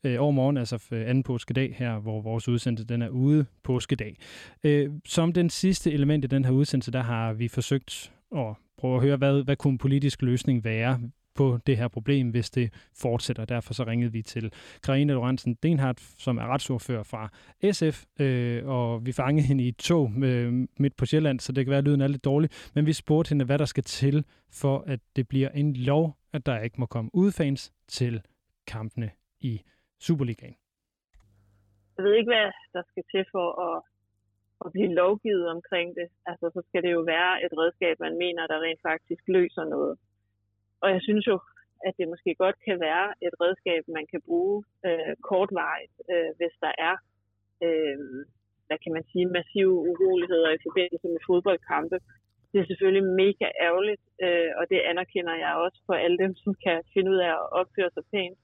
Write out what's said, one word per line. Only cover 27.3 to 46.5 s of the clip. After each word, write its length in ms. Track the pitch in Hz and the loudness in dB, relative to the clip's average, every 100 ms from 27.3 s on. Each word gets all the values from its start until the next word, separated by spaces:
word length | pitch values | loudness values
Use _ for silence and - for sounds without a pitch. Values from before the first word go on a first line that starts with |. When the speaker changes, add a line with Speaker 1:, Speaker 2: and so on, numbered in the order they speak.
| - 147 139 - _ _ | 2 -2 -2 -6 _ _
Speaker 1:
til 340 | - 123 113 - _ _ _ - | -4 -2 -2 -10 _ _ _ -14
kampene 440 | 110 110 - 110 _ _ _ | -10 -8 -6 -8 _ _ _
i 200 | 135 110 _ _ _ _ | -6 -6 _ _ _ _
Superligaen. 560 | - 160 127 113 - - _ _ _ _ _ _ _ _ _ _ _ _ _ - | -2 0 0 -6 -14 -20 _ _ _ _ _ _ _ _ _ _ _ _ _ -2
Speaker 2:
Jeg 80 | |
ved 100 | 196 | 2
ikke, 160 | 214 226 | 2 4
hvad 140 | 226 208 - _ | 2 0 -4 _
der 100 | 180 175 | -12 -10
skal 140 | - - | -12 -4
til 140 | 190 190 | -4 -2
for 180 | 190 175 - 175 | -4 -4 -4 -6
at, 140 | 165 _ _ _ _ _ _ _ _ | -6 _ _ _ _ _ _ _ _
at 80 | 175 | -10
blive 220 | 185 196 | -2 0
lovgivet 540 | 170 180 208 226 196 170 | 2 2 2 0 -2 -2
omkring 400 | 165 - 185 175 | -6 -6 -4 -4
det. 140 | 175 175 _ - | -8 -12 _ -14
Altså, 240 | 170 170 | -6 -6
så 80 | 180 - | -6 -6
skal 140 | 185 | -2
det 100 | 175 | 0
jo 80 | 170 | 0
være 320 | 165 165 180 185 | 0 2 2 0
et 80 | 175 156 | -2 0
redskab, 400 | 165 - 175 160 | 0 0 -2 -2
man 180 | 160 165 | -4 -2
mener, 280 | 180 170 160 | -4 -4 -4
der 180 | 156 165 | -2 -2
rent 160 | 165 | -4
faktisk 400 | 165 160 _ 170 - | -4 -4 _ -10 0
løser 360 | 185 175 - | 2 2 -2
noget. 340 | 160 147 147 170 _ _ _ _ _ _ _ _ | -4 -2 -2 -4 _ _ _ _ _ _ _ _
Og 40 | 196 | 0
jeg 80 | 185 - | 0 2
synes 180 | 214 220 | 0 2
jo, 40 | 190 - _ _ _ 190 | 0 -2 _ _ _ -8
at 60 | 185 | -4
det 140 | 170 | -6
måske 180 | 170 - 165 | -4 -4 0
godt 140 | 185 202 - | 0 0 -4
kan 120 | 185 156 | -2 0
være 180 | 165 202 - 175 | 0 -2 -4 -8
et 80 | - | 0
redskab, 400 | 175 185 - 165 - 160 | -2 0 -2 -4 -4 -10
man 80 | 156 | -8
kan 80 | 170 - | -10 -2
bruge, 280 | 170 185 208 208 _ 185 | 0 0 -2 -6 _ -4
øh, 240 | 165 160 151 - | -2 -4 -8 -2
kortvarigt, 640 | 185 196 185 156 156 - _ - | 0 0 -2 -4 -6 -10 _ -4
øh, 180 | 175 165 156 | -2 -2 -4
hvis 160 | 170 | -6